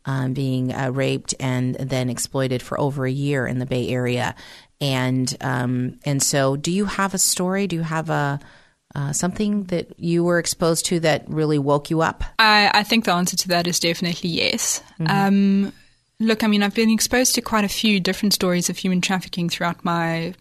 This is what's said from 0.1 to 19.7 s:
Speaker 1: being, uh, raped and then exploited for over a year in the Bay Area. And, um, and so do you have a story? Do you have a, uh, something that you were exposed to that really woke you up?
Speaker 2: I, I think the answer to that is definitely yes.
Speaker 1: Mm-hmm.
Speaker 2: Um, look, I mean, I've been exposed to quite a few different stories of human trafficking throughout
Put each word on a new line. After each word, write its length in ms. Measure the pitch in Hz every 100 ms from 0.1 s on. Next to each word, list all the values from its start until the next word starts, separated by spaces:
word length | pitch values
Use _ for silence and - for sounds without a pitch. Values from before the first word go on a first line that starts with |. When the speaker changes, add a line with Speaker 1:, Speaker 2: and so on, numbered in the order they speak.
| 135 131
Speaker 1:
being, 400 | 131 135 127 127
uh, 160 | - 131
raped 440 | 135 135 135 - -
and 380 | 131 127 127 -
then 340 | 131 131 127
exploited 520 | 120 - 139 131 123
for 160 | - -
over 260 | 143 139 131
a 40 |
year 340 | 135 143 139 120
in 140 | 127
the 40 |
Bay 240 | 127 123 113
Area. 460 | 123 123 123 120 - - - - _
And, 540 | 139 131 127 127 127 -
um, 600 | 135 127 123 127 127 -
and 160 | 147 139
so 360 | - 147 135 139
do 160 | 165
you 120 | 185
have 300 | 202 - 196
a 40 | 185
story? 500 | - - 180 190 202
Do 80 | 165
you 60 |
have 280 | 160 160 160
a, 300 | 151 143 143 - - _ _ _ 143
uh, 160 | 143
something 520 | 147 175 180 208 208
that 340 | 180 175 - -
you 240 | 170 170
were 160 | 175 175
exposed 440 | 165 - 165 165 -
to 120 | 175
that 240 | 160 147 -
really 320 | 151 156 151
woke 300 | 139 147 -
you 100 | 160
up? 240 | 160 - - -
Speaker 2:
I, 300 | 220 214 208
I 80 | -
think 220 | 208 233
the 80 | 214
answer 240 | 175 180 180
to 120 | 185
that 200 | 175 170
is 100 | 170
definitely 520 | 170 165 175 175 180
yes. 520 | 160 - 233 - - - -
Speaker 1:
Mm-hmm. 80 | 160
Speaker 2:
Um, 640 | 196 196 196 196 196 196 - _ _ _ _
look, 260 | 220 220
I 40 | 220
mean, 140 | 208
I've 120 | 202
been 160 | 214 220
exposed 440 | 220 - 247 254 -
to 40 |
quite 240 | - 220
a 40 | 202
few 300 | - 214 202
different 360 | 180 185 208
stories 340 | - 185 175 175
of 80 | 175
human 240 | 190 180
trafficking 480 | 180 185 - - 170
throughout 340 | - 175